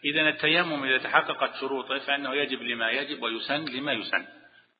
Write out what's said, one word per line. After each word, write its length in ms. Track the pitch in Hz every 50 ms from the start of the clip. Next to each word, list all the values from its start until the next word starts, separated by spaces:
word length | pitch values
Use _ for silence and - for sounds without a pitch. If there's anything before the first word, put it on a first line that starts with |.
| -
إذن 240 | 147 147 156 156 156
التيمم 560 | 147 - - 151 160 170 180 165 156 143 135
إذا 140 | 131 131 131
تحققت 560 | 135 127 131 156 156 - 151 - 139 - - -
شروطه 380 | 139 131 139 131 123 - 135 139
فإنه 360 | 135 - 139 143 143 131 131
يجب 280 | 143 143 127 131 123
لما 280 | 120 120 120 117 113 113
يجب 320 | 117 131 143 139 147 131
ويسن 420 | 120 113 113 113 - - 139 151 160
لما 280 | 151 123 127 139 147
يسن، 340 | 131 110 95 - - 92 90 - - - - - _ - _ _ _